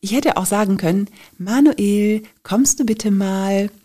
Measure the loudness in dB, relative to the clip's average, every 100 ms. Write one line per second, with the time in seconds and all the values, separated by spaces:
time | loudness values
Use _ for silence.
0 | -4 -2 0 -2 -2 -2 0 0 0 -2
1 | -2 -10 -20 _ -4 2 2 4 0 2
2 | 2 0 -4 _ -6 0 2 2 0 -2
3 | 0 0 0 -2 0 0 -2 -6